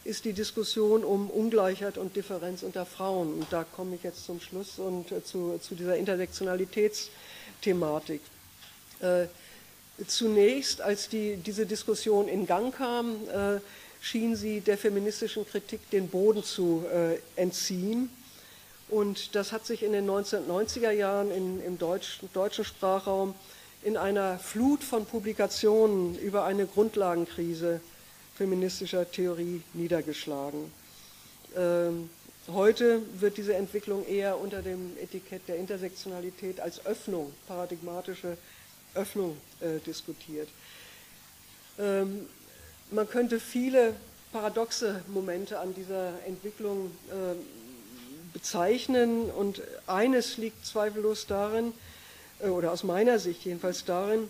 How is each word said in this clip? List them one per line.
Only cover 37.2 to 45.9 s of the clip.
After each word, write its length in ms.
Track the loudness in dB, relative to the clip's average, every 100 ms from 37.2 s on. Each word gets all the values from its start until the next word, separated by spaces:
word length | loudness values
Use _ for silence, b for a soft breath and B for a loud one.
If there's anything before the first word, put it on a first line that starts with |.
| -6 -10 -12
paradigmatische 880 | -8 -6 -8 -8 -8 -8 -8 -8 -10 B B B B -10 -6
Öffnung, 420 | -4 -2 -2 -4 -14 -8
äh, 180 | -4 -4 -6
diskutiert. 640 | -10 -10 -12 -10 -10 -10 -14 B B B B B B B -20 -20 -20 -20 -4
Ähm, 480 | 0 2 0 -2 -10 -16 -20 B B B -6
man 160 | -2 0
könnte 300 | 2 2 0
viele 540 | 0 0 4 6 6 4 -10 -20 -10
paradoxe 680 | -4 -2 0 0 0 -2 -2 -4
Momente 500 | -4 -2 -4 -4 -4
an 140 | -4
dieser 380 | -6 -6